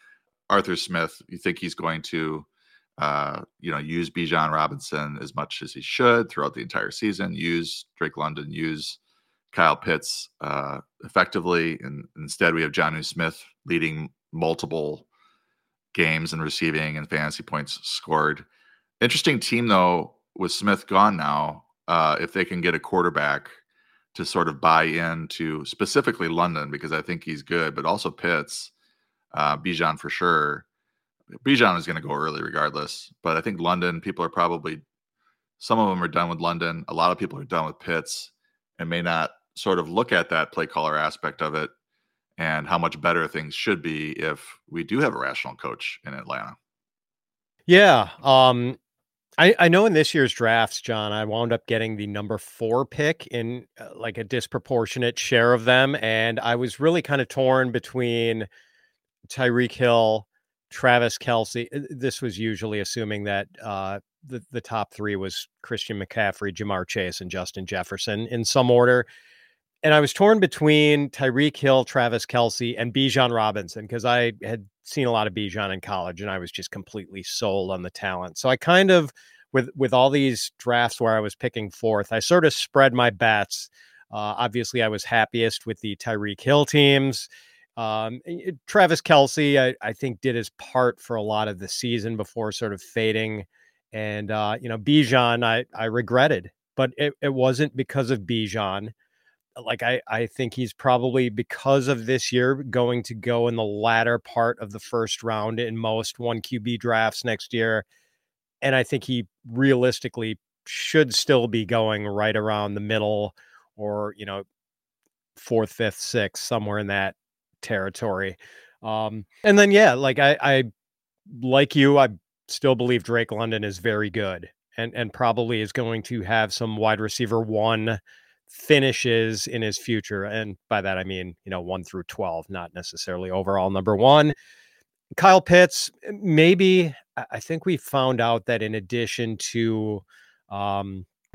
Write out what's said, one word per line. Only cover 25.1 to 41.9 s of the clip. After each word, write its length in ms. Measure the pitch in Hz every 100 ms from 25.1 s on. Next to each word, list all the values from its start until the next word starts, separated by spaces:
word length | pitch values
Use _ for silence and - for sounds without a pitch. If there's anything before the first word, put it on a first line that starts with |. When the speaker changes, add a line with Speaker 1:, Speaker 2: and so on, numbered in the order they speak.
| 82 80 - 80 78 71
Speaker 1:
specifically 600 | - 101 143 127 - 82
London, 440 | 82 87 80 73
because 200 | 71 76
I 100 | 78
think 220 | 78 85
he's 180 | - 71
good, 340 | 71 85 80 73
but 100 | 76
also 260 | 104 80
Pitts, 600 | - 85 80 73 - - _ _ _ _ _ _
uh, 240 | - 76 73
Bijan 420 | 85 82 80 78
for 100 | -
sure. 560 | - 87 80 73 71 - _ _ _ _ _ _ -
Bijan 340 | 135 135 110 87
is 100 | 82
gonna 140 | 80
go 120 | 73
early 280 | 71 78 78
regardless, 720 | 78 76 76 71 73 - - _
but 120 | 85 80
I 60 |
think 180 | 110 95
London, 400 | 85 90 87 82
people 240 | 95 87
are 60 | 85
probably, 520 | 92 87 85 80 78 _ _ _ _ _ _ _ _
some 220 | - 113
of 100 | 104
them 140 | 92
are 40 | 87
done 220 | 82 87
with 100 | 82
London. 460 | 85 85 85 82 -
A 60 |
lot 180 | 82 85
of 60 | 90
people 220 | 92 69
are 40 |
done 220 | 71 85 78
with 140 | -
Pitts 520 | - 82 - - - _ _ _ _ _
and 100 | 82
may 120 | 85
not 300 | 85 82 71 - _ -
sort 240 | 101 90
of 100 | 80
look 220 | 92 123
at 180 | 90 85
that 220 | 82 76
play 160 | - 80
caller 280 | 78 78 76
aspect 460 | 78 - 78 71
of 140 | 78 78
it 140 | 78 - _